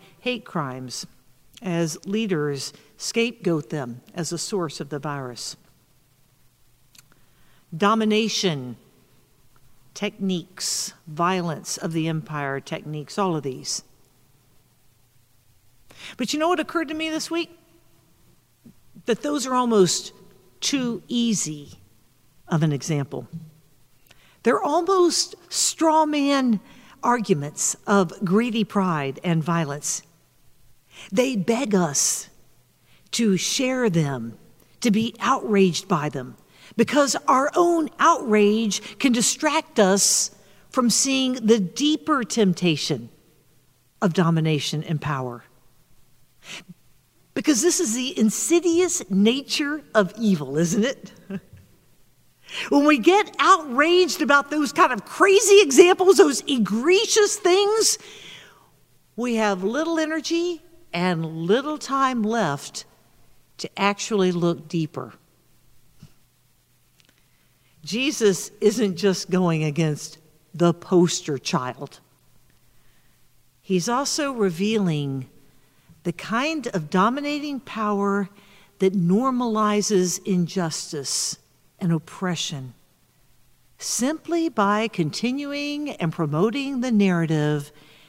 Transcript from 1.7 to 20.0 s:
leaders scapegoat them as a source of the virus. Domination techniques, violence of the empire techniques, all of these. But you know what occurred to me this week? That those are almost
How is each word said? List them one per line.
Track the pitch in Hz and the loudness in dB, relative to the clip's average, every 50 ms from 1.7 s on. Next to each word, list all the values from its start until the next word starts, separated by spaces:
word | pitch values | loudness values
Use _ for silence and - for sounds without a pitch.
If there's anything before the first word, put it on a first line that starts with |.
| 170 170 170 160 156 - - | -2 -2 -2 -2 -4 -8 -8
leaders | 190 202 220 226 202 185 151 147 147 143 135 127 - - - - _ _ | -6 -4 -4 -2 -2 -2 -2 -2 -4 -4 -6 -10 -12 -14 -18 -20 _ _
scapegoat | - - - - 233 233 247 233 - - 180 165 151 143 - | -14 -10 -6 -2 -2 -2 -2 -4 -4 -2 -2 -2 -2 -4 -6
them | - 151 139 - 117 127 - - - | -8 -8 -8 -8 -10 -14 -16 -14 -10
as | 180 160 - | -8 -8 -6
a | 175 | -6
source | 160 - - 220 196 170 143 - - | -8 -8 -6 -4 -4 -4 -6 -8 -10
of | 160 143 | -10 -8
the | 156 143 | -8 -8
virus. | 139 151 143 139 131 123 120 - - - - - _ _ _ _ _ _ _ _ _ _ _ _ _ _ _ _ _ _ _ _ _ _ _ _ _ _ _ - - _ _ _ _ _ _ _ - - _ _ _ - 170 | -8 -8 -8 -8 -8 -10 -12 -12 -14 -14 -14 -16 _ _ _ _ _ _ _ _ _ _ _ _ _ _ _ _ _ _ _ _ _ _ _ _ _ _ _ -20 -20 _ _ _ _ _ _ _ -20 -20 _ _ _ -12 -6
Domination | 156 202 202 220 220 220 214 208 214 226 208 - - - 185 156 139 127 123 117 - _ _ _ _ _ _ _ _ _ _ _ _ _ _ _ - - - - _ _ _ - | 0 2 2 2 2 2 2 2 2 0 0 -2 -2 -2 -2 -2 -2 -6 -10 -12 -14 _ _ _ _ _ _ _ _ _ _ _ _ _ _ _ -20 -20 -20 -20 _ _ _ -10
techniques, | - 196 208 - - 196 190 185 170 - - - - - - - - - - - _ - | -8 -8 -6 -6 -4 -4 -2 -2 -4 -6 -8 -12 -10 -8 -6 -6 -6 -6 -8 -12 _ -18
violence | 160 151 151 170 180 190 185 175 170 151 - 165 - - | -10 -4 -2 0 0 0 0 -2 -4 -6 -8 -8 -10 -10
of | - - 165 | -8 -6 -4
the | 160 165 160 | -4 -2 -2
empire | 165 160 156 151 - 156 147 143 135 135 139 | -2 -2 -4 -6 -6 -8 -6 -6 -4 -6 -6
techniques, | - - 160 - - 151 151 151 143 - - | -8 -8 -10 -10 -8 -10 -10 -10 -10 -8 -4
all | - 202 190 165 | -2 -2 -2 -2
of | 151 | -2
these. | 139 139 127 147 139 - - - - _ _ _ _ _ _ _ _ _ _ _ _ _ _ _ _ _ _ _ _ _ _ _ _ _ _ _ _ _ _ _ _ _ _ _ _ _ _ _ _ - - - - - - | -4 -6 -8 -8 -8 -8 -8 -8 -10 _ _ _ _ _ _ _ _ _ _ _ _ _ _ _ _ _ _ _ _ _ _ _ _ _ _ _ _ _ _ _ _ _ _ _ _ _ _ _ _ -20 -20 -20 -20 -14 -10
But | - 247 - - | -8 -6 -4 -2
you | 302 | -2
know | 311 339 | 0 0
what | 359 320 | 0 0
occurred | - - - 339 320 269 | -2 -4 -4 -4 -4 -4
to | 320 | -6
me | 311 320 320 | -6 -6 -4
this | 311 320 - - | -4 -6 -6 -4
week? | 330 339 330 - - _ _ _ _ _ _ _ _ _ _ _ _ _ _ _ _ _ _ _ _ _ - - - _ _ - - 185 - | -4 -4 -6 -6 -10 _ _ _ _ _ _ _ _ _ _ _ _ _ _ _ _ _ _ _ _ _ -20 -20 -20 _ _ -20 -20 -8 -4
That | - 226 - - | -4 -2 -2 -2
those | 294 294 285 226 | -4 -4 -4 -4
are | 262 254 | -2 -2
almost | 254 247 240 226 208 185 165 - - | 0 0 2 4 4 4 4 2 -2